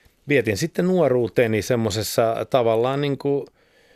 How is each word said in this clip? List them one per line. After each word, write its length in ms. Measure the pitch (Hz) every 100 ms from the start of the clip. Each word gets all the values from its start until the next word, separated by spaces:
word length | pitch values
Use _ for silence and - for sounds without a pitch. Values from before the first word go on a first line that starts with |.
| _ _ -
vietin 300 | 143 110 98
sitten 300 | 160 - 180
nuoruuteni 720 | 185 147 127 113 - 117 110
semmosessa 840 | 92 120 113 101 101 - 113 113 110
tavallaan 520 | 135 113 113 123 135
niinku 460 | 143 135 143 139 127 _ _ _ _